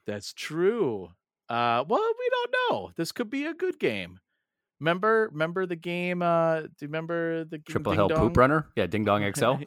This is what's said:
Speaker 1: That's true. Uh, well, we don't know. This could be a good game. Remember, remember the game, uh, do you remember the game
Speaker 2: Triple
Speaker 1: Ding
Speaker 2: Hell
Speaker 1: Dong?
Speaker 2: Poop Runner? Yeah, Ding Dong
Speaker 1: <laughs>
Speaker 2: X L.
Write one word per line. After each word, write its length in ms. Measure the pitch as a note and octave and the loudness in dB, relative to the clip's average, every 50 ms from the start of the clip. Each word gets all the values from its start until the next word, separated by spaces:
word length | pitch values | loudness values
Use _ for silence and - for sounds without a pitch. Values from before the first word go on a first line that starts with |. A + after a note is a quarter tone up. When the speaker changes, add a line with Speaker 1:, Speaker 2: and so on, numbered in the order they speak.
| _ | _
Speaker 1:
That's 260 | - G#2 G2+ - - | -10 -8 -8 -10 -12
true. 800 | - - - - D#3 E3 F3 G3 A#3 A#3+ F#3 C3 A2 G2 F2+ E2+ F2 _ _ _ _ _ _ - | -12 -12 -10 -8 -2 0 2 2 2 2 0 0 -2 -4 -8 -12 -18 _ _ _ _ _ _ -4
Uh, 340 | A#2+ A#2 A#2+ A#2+ A#2 A#2+ C#3 | -2 0 2 2 2 2 2
well, 140 | D#3+ A3+ F4 A4 A#4 A4 A#4+ | 2 0 0 2 0 -2 -2
we 120 | B4+ B4 | -2 -2
don't 240 | B4+ B4 A#4+ A#4+ B4 B4+ B4 A#4+ | -2 -2 -2 -2 -2 0 0 0
know. 200 | E4 G#3+ F3+ F3 - | -2 -2 -4 -6 -6
This 160 | - E3+ - | -6 -6 -4
could 160 | - - A#3+ G#3 | -4 -6 -6 -4
be 160 | C4+ C#4 C#4+ | -4 -4 -4
a 80 | D#4+ | -6
good 260 | E4 E4 F#4 F#4 - - | -6 -4 -4 -4 -2 -2
game. 420 | - C#3+ A2 G2 F2+ E2+ F#2 F#2+ _ _ _ _ _ _ _ _ _ _ _ - | -2 0 0 -2 -6 -8 -12 -18 _ _ _ _ _ _ _ _ _ _ _ -4
Remember, 480 | C#3+ E3 E3+ F#3 G3+ G#3+ A3+ A3 A3 - | 0 0 0 2 2 2 2 2 2 0
remember 340 | D3 D3+ D#3+ E3 F3 F#3+ F#3+ | -2 -2 -2 -2 -2 -2 -4
the 100 | F3 F3 | -4 -4
game, 460 | E3 E3+ F3 F3 F3 F3 F3+ F3+ F3 | -6 -6 -4 -4 -2 -2 -2 -2 0
uh, 380 | F3 E3+ E3+ E3+ E3 E3 D#3+ D#3+ | 0 2 2 4 4 2 2 0
do 60 | D#3 - - - | -2 -8 -12 -12
you 80 | D3 D3 | -10 -8
remember 560 | D3+ D#3+ E3 E3 E3+ E3+ E3 E3 E3 E3 D#3+ | -6 -6 -4 -4 -4 -2 -2 -2 -2 -4 -6
the 140 | D#3+ E3 D3+ | -8 -10 -14
game 60 | - - | -8 -6
Speaker 2:
Triple 240 | D#3 - - G#2 | -6 -2 0 0
Speaker 1:
Ding 60 | - G#2+ | 2 4
Speaker 2:
Hell 100 | G2+ F#2 | 4 4
Speaker 1:
Dong? 100 | D#3 D#3+ | 4 2
Speaker 2:
Poop 160 | - A2+ A2+ A#2 | 2 4 6 6
Runner? 280 | B2 C3+ D3+ D#3+ D3 - - | 6 6 4 2 0 -2 -2
Yeah, 120 | A#2 G2 | -2 0
Ding 180 | E2+ F#2 G#2 G#2+ | 0 0 0 2
Dong 180 | G#2 G2+ G#2 | 4 4 4
Speaker 1:
<laughs> 20 | G#2 | 2
Speaker 2:
X 180 | G2+ F#2+ - | 0 0 0
L. 180 | A#2+ A#2 C3+ C#3 C#3+ | 2 2 2 0 -4